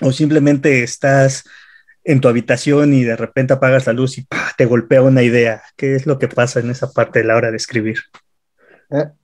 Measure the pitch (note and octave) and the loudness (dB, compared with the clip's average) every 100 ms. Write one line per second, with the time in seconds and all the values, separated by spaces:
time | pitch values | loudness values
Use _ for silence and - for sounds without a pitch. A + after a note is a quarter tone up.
0 | C3+ C3 D3+ D#3 C#3+ C#3+ D3+ C3 A#2+ - | -2 0 0 2 2 2 2 0 -2 -4
1 | C#3 C#3 C3+ C3+ - - - _ _ _ | 0 2 2 0 -10 -20 -20 _ _ _
2 | - C3+ B2+ A#2 A2+ B2 - C#3+ D3 C#3 | -2 2 2 0 -2 -2 0 2 2 2
3 | A#2+ A2+ A2+ - C3+ C3+ C3 C3 C3 A#2 | 0 -4 -6 -4 -2 0 2 2 0 -2
4 | C3 - - - - - B2 A#2+ A2+ C3 | -4 -6 -10 -10 -6 -2 0 0 2 2
5 | C3 C3 A#2+ A#2+ A#2 A2 - - C#3 C3+ | 4 4 2 2 0 -4 -12 -8 -4 -4
6 | C#3 C#3 - - A#2+ C3 A#2+ B2+ - - | -2 -4 -4 -2 -2 -2 -4 -6 -6 -4
7 | A2+ A#2 A2 A2+ A#2 A2 - A#2 A2 A2 | -2 0 0 0 0 -4 -6 -6 -4 -6
8 | - - _ _ _ _ _ _ _ C#3+ | -12 -20 _ _ _ _ _ _ _ -6
9 | D3+ - | -6 -10